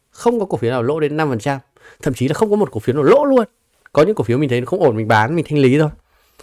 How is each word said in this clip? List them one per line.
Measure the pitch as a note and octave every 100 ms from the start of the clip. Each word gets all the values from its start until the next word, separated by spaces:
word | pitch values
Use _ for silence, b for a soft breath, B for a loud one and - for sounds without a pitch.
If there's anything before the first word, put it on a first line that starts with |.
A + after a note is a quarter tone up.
| _
không | - A#3+ A#3+
có | F#3+
cổ | G3
phiếu | A#2
nào | B2+
lỗ | A#2+ D#3+
đến | D3+ D3+
năm | D#3
phần | A#2+
trăm, | C#3+ C3+ - _ b b
thậm | -
chí | C3 C3
là |
không | D3+ A3
có | G#3
một | F3+
cổ | -
phiếu | -
nào | C#3
lỗ | C#3+ B3+
luôn. | C#4+ C4 G#3+ _ _ _ _
Có | C#3+
những | E3+
cổ | G#3+
phiếu | A2+ A#2+
mình | D3
thấy | A#2+
nó | B2
không | F#3+
ổn, | D#3 A2
mình | A2
bán, | A2 A2+ E3+
mình | -
thanh | D3
lý | C3 C#3+
thôi. | D#3 - _ b b b